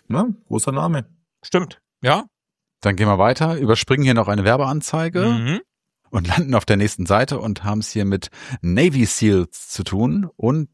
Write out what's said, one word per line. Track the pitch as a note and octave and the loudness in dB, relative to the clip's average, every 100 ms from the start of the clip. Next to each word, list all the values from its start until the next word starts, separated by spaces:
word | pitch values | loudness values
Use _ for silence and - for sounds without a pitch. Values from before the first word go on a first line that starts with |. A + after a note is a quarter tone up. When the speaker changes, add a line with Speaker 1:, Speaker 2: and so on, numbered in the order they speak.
| - | -6
Speaker 1:
ne? | B2+ A#3+ F#3+ _ | -2 -2 -4 _
Großer | A2 - | -4 -2
Name. | C3+ E3 D3+ A#2 _ _ _ | -2 -2 -4 -6 _ _ _
Speaker 2:
Stimmt, | - - F3 - _ _ | -2 -2 -2 -8 _ _
ja. | B2 E3 A#3+ _ _ _ _ _ | 0 0 -2 _ _ _ _ _
Speaker 3:
Dann | G2+ F#2 | -2 2
gehen | G#2+ | 2
wir | G2 | 4
weiter, | G#2 C3 D#3+ E3 | 4 2 0 0
überspringen | A#2+ A2 - - C3+ | 2 2 2 2 4
hier | |
noch | A#2+ G#2+ | 2 2
eine | G#2 | 2
Werbeanzeige | G2 B2+ C#3+ D#3+ - D#3 E3 F3 G3+ | 2 2 0 -2 -4 -4 -2 0 0
Speaker 2:
Mhm. | A#3 A#2+ F#3+ - _ _ _ _ | 0 -2 -4 -6 _ _ _ _
Speaker 3:
und | - F2 | -4 0
landen | A#2+ D3 | 0 0
auf | A#2+ - | -2 0
der | G2+ | 0
nächsten | G2+ - F2 | 0 -2 0
Seite | G2+ C3 C#3 | 0 0 -2
und | A2 G2+ | -6 -6
haben's | G#2 G#2 G#2 | -4 -4 -4
hier | A2 G2 | -4 -2
mit | G2 - - - C3 | -2 -4 -16 -14 -6
Navy | F2 F#2 F3 C3+ A2+ | 0 2 2 4 0
Seals | - A2 G2 F2 - - | 2 4 4 2 -6 -12
zu | - | -10
tun | F2+ F#2+ A#2+ E3+ F#3 - | -4 -2 0 0 -4 -2
und | A2+ D3+ D3 | -2 0 -4